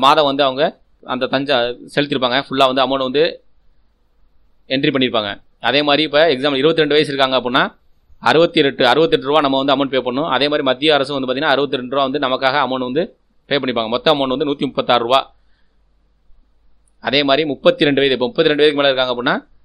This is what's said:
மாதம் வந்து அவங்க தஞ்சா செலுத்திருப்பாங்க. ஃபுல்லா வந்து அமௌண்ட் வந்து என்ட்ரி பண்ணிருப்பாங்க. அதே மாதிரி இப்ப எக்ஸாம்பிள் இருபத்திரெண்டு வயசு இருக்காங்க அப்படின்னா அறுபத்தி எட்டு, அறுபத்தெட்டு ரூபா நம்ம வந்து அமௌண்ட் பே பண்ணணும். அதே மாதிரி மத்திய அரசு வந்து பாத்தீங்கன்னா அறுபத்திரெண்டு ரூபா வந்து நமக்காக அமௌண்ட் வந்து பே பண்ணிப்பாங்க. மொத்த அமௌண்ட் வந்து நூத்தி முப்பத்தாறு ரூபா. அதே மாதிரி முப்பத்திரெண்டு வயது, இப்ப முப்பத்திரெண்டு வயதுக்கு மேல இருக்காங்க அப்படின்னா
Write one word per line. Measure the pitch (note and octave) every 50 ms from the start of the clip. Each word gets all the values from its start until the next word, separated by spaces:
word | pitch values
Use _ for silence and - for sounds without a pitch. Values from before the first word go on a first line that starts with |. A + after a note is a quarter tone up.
| C3
மாதம் | C#3 D3+ D#3 D3 C#3
வந்து | C3+ C#3 C#3+ C3
அவங்க | B2+ C3+ D#3 F#3+ - _ _ _ _ _ - - B2+ B2 C3 B2 C3+
தஞ்சா | C3 C#3+ C#3+ C#3 A#2+ A#2 B2 B2 - - - -
செலுத்திருப்பாங்க. | D3+ D3 C#3+ C#3+ B2+ C3 B2 B2 C#3 C#3
ஃபுல்லா | - C#3 C3+ C3+ C3
வந்து | B2+ C#3 C3
அமௌண்ட் | B2+ C3+ C3+ C3 B2+
வந்து | B2+ D3 E3 - - - _ _ _ _ _ _ _ _ _ _ _ _ _ _ _ _ _ _ _ _ _ _ _ _ _ -
என்ட்ரி | C3 C3+ C#3+ D#3 C3+
பண்ணிருப்பாங்க. | C3+ C3 A#2+ G#2+ A2 G#2 G2+ G2 - - _ _ _ - A#2
அதே | B2+ C#3+ D3 C#3+
மாதிரி | C#3+ D3 D#3 D3
இப்ப | C#3+ D3 D#3+ E3+ C#3
எக்ஸாம்பிள் | B2+ C3+ D3 C#3 C3
இருபத்திரெண்டு | C3+ D#3+ E3 D#3+ D#3 D3 D3
வயசு | D#3 D3+ C#3+
இருக்காங்க | C#3 C3+ C3+ C3 C3 B2+
அப்படின்னா | A#2 B2 B2 C#3+ F3+ - - _ _ _ _ _ _ _ - - - A#2
அறுபத்தி | C3 D#3 E3+ E3+ - E3
எட்டு, | C#3+ C#3 B2 - C3+ A#2+
அறுபத்தெட்டு | B2 D3 E3 D#3 D#3 C#3+ C3 C3+
ரூபா | D3 D#3 D3
நம்ம | C#3 C#3 C3+
வந்து | C#3 C#3+ C3+
அமௌண்ட் | C3+ C#3 C3 C3+
பே | B2+ A#2+
பண்ணணும். | B2 A#2+ C#3 D#3+ D3 C3
அதே | B2+ C#3 D3
மாதிரி | D3 D3+ C#3+ C3
மத்திய | B2+ B2+ D3 D#3 D3
அரசு | C#3 C3+ C3+ D3
வந்து | C3+ C3 B2+
பாத்தீங்கன்னா | B2 C3+ D#3 D#3 C3+
அறுபத்திரெண்டு | C3+ C#3+ C3+ C#3+ C3 B2+ B2 C3+
ரூபா | C#3 C#3 C3+
வந்து | C3+ D3+ C#3
நமக்காக | B2+ C3 - C3 C3 C3 D3 C3+
அமௌண்ட் | B2+ C3 C3 B2+ B2
வந்து | B2+ D#3 F3+ - _ _ _ _ _ _ _ -
பே | C#3 C#3+
பண்ணிப்பாங்க. | C3 C3 A#2 A#2 A2+ A2 A#2
மொத்த | B2 - D#3+ D3+
அமௌண்ட் | C#3+ C3+ C3 B2+
வந்து | C#3 D#3 C#3+
நூத்தி | C#3+ C#3+ D3+ C3
முப்பத்தாறு | - D3 A#2+ B2 B2 A#2+ A#2
ரூபா. | A#2 C3 C3+ - - _ _ _ _ _ _ _ _ _ _ _ _ _ _ _ _ _ _ _ - - _ _ _ _ _ _ _ _ _ _ _ _ _ - A#2
அதே | B2 C#3+ C#3+ C#3
மாதிரி | C3+ C#3+ D#3+ D3
முப்பத்திரெண்டு | C3 - - F3 E3+ - D#3+ D3 C#3 C#3
வயது, | C#3 C3+ C3 A#2
இப்ப | B2+ A#2+
முப்பத்திரெண்டு | A#2 E3 D#3+ D#3 D3 C#3+
வயதுக்கு | D3 D#3 C#3+ C#3+
மேல | C#3 C#3
இருக்காங்க | C3 C3 B2+ B2+ B2
அப்படின்னா | A#2+ B2 D3 F3+ C4 - _ _ _